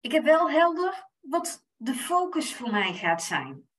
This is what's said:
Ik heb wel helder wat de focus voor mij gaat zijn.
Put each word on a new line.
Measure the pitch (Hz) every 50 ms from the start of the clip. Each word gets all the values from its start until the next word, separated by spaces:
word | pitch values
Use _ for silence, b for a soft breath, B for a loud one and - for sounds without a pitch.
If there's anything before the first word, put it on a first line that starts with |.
Ik | _ 240
heb | 262 311 233
wel | 285 311 320 349 320
helder | 285 311 339 339 330 330 359 370 381 - - - _ _
wat | _ 277 277 339 339 - - - _ _ _
de | _ 226 240 262
focus | 247 - - 339 359 359 359 359 320 262 - -
voor | - 247 226
mij | 208 208 196 185 180
gaat | 180 185 170 165 165
zijn. | - - 180 147 135 135 135 - - _ _